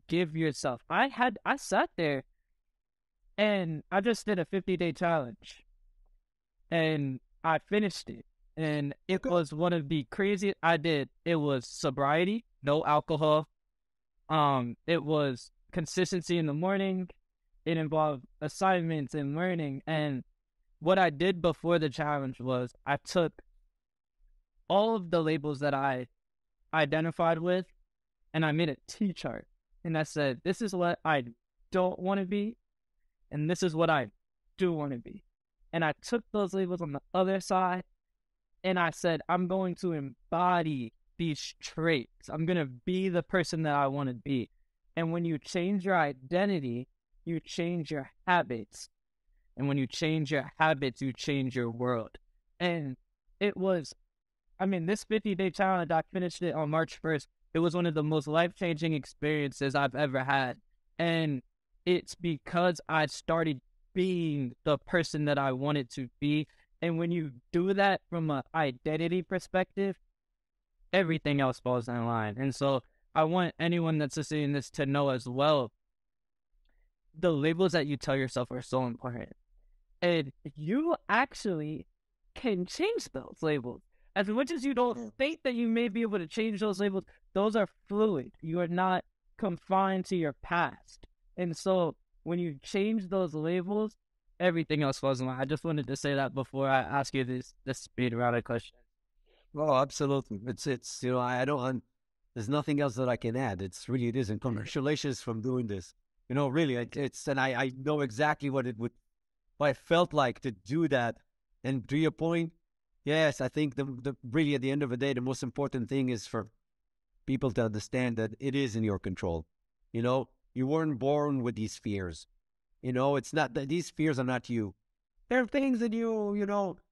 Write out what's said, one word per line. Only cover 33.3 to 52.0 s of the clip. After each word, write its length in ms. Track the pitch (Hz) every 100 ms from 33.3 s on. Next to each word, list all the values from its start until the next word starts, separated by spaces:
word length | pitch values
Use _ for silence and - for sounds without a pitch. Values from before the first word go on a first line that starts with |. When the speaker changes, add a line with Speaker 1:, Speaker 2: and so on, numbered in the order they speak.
Speaker 1:
and 200 | 147 151
this 120 | 180
is 120 | 185
what 160 | 156 165
I 180 | 151 117 - _ _ _ -
do 160 | 185
wanna 260 | 160 147 123
be." 260 | - 202 _ _ _ _ _
And 100 | 165
I 80 | 160 -
took 240 | - 240 -
those 220 | 214 196
labels 260 | 190 185 180
on 120 | 160
the 100 | 139 -
other 260 | 180 185 196
side 460 | - 185 185 180 - _ _ _ _ _ _ _
and 160 | 185 180
I 100 | 170
said, 320 | - 180 156 -
"I'm 180 | 180 180
going 300 | 190 185 175
to 160 | 185
embody 1000 | 160 139 - _ 165 180 175 160 143 113 - _ -
these 360 | 165 147 - -
traits. 680 | - - 160 156 113 _ -
I'm 180 | 156 160
gonna 200 | 180 143
be 420 | 123 - 185 190
the 140 | 175
person 400 | - 185 160 165
that 140 | 156 143
I 100 | 139
wanna 280 | 139 135
be." 360 | 123 - 135 110 _ _ _ _ -
And 160 | 165
when 120 | 170
you 140 | 170 156
change 460 | - 185 175 202
your 120 | 185 185
identity, 920 | 147 131 131 175 202 185 131 117 131 _ _ _
you 140 | - 165
change 540 | - - 170 175 147
your 180 | 151 131 _ -
habits. 640 | 180 147 120 104 - - _ _ _ _ _ _ -
And 120 | 139
when 100 | 139
you 80 | 131
change 460 | - 160 160 143
your 200 | 147 131 -
habits, 420 | 160 151 135 -
you 120 | 135
change 420 | 120 - 139 131
your 160 | 127 120
world. 480 | 113 123 120